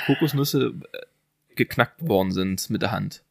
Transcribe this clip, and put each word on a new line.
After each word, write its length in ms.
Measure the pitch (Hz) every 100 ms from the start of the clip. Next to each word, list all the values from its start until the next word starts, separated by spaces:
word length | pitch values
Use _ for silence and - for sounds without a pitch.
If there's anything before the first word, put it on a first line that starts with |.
| -
Kokosnüsse, 680 | 139 151 139 143 143 123 117 -
äh, 60 | - - _ _ _ _ -
geknackt 520 | 120 - 120 - 165
worden 240 | 98 95
sind 380 | 92 95 95 -
mit 140 | 107
der 80 | 98
Hand? 320 | 107 98 - _